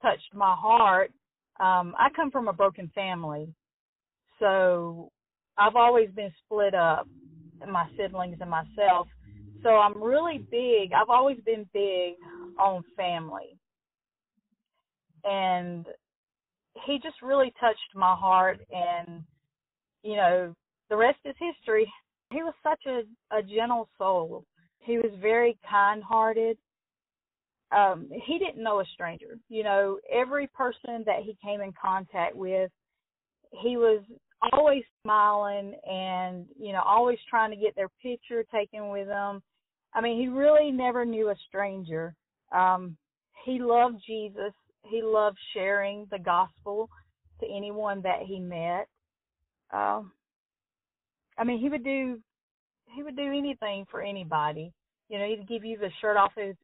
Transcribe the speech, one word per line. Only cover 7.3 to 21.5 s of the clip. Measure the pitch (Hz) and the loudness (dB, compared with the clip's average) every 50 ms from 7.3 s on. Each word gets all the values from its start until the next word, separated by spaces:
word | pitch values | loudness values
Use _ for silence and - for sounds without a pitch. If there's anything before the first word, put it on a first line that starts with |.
| - - - - - - - 202 | -20 -20 -20 -20 -20 -16 -10 -6
my | 190 170 165 - - | -4 -4 -4 -4 -4
siblings | - 196 185 190 185 180 180 170 160 | -6 -6 -6 -4 -6 -6 -6 -8 -10
and | 180 175 | -8 -6
myself. | 165 160 156 - - 208 202 190 180 175 - - - - - - - - - - - - - | -6 -6 -6 -6 -4 2 4 4 4 4 2 -4 -10 -20 -20 -20 -20 -20 -20 -20 -10 0 4
So | 226 | 6
I'm | 220 208 208 208 208 214 | 8 8 8 6 4 0
really | 214 240 269 302 339 339 302 226 | 0 2 2 2 2 0 -4 -6
big, | - - 233 240 254 247 233 208 190 180 | -8 -4 -4 0 2 4 4 4 4 2
I've | - 208 220 247 | 2 2 4 6
always | 240 247 269 285 262 226 196 | 6 6 6 4 2 0 -2
been | 226 226 214 208 - | -2 -2 -2 -4 -6
big | - 202 202 196 185 180 180 175 175 - - - - - - - - | -4 -2 0 0 0 -2 -2 -4 -6 -10 -18 -20 -18 -16 -16 -6 0
on | - 196 196 185 175 170 - _ | 2 2 2 2 -2 -8 -10 _
family. | 202 185 175 175 165 160 156 - - - - - _ _ _ _ _ _ _ _ _ _ _ _ _ _ _ _ _ _ _ _ _ _ _ _ _ _ _ _ _ _ _ _ 156 - | -6 -4 -4 -4 -6 -8 -10 -12 -14 -14 -16 -20 _ _ _ _ _ _ _ _ _ _ _ _ _ _ _ _ _ _ _ _ _ _ _ _ _ _ _ _ _ _ _ _ _ -6
And | 202 196 196 190 185 180 180 175 175 175 170 165 - - - _ _ _ _ _ _ _ _ _ _ _ _ _ _ - - - | -4 -2 0 0 0 0 0 -2 -6 -10 -12 -12 -14 -16 -18 _ _ _ _ _ _ _ _ _ _ _ _ _ _ -20 -12 -8
he | 277 285 254 | -6 -6 -6
just | 302 320 - - | -8 -10 -14 -8
really | 240 262 277 277 262 247 - - | -4 0 2 2 2 2 0 0
touched | 240 226 220 - - - - | 0 0 0 0 -6 -12 -4
my | 196 180 185 - | 0 2 2 2
heart, | - 190 185 185 185 185 190 190 - - - | 2 2 4 4 4 4 2 0 -2 -8 -10
and, | 180 180 175 175 175 170 170 175 170 165 160 - _ _ _ _ _ _ _ _ _ _ _ _ _ _ - | -6 -4 -4 -4 -4 -4 -8 -12 -14 -18 -18 -20 _ _ _ _ _ _ _ _ _ _ _ _ _ _ -10
you | 214 208 | -4 0
know, | 208 185 175 180 180 180 170 170 _ _ _ _ _ _ - | 2 4 4 4 2 0 -2 -10 _ _ _ _ _ _ -2
the | 214 | 2
rest | 214 233 269 285 _ - | 4 4 4 2 _ -4
is | 277 269 - | -14 -10 -8
history. | 339 339 | -8 -8